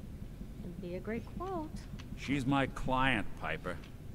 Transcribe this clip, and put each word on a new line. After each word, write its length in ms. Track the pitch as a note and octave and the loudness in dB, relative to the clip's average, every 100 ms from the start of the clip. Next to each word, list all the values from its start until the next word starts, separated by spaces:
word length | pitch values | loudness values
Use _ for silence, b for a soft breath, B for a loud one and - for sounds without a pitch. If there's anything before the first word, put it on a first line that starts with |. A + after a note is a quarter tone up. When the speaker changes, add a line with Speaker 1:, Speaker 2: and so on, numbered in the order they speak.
| - - - - - - | -8 -6 -8 -8 -8 -6
Speaker 1:
It'd 180 | F3+ F3 | -6 -4
be 140 | F3 F#3 | -4 -4
a 40 | |
great 240 | G3+ A3+ - - | -2 -4 -4 -4
quote. 320 | F#4 F4 D#4 - - - - - | -2 -2 -2 -6 -6 -8 -6 -6
Speaker 2:
She's 280 | - C#3+ B2+ | 0 2 4
my 220 | C#3 C3 | 4 4
client, 580 | - - B2+ C3+ A2+ F#2 - | 2 2 6 6 6 2 0
Piper. 380 | D#2+ D#2+ F2+ D#2+ - - - | -2 0 0 -4 -6 -10 -8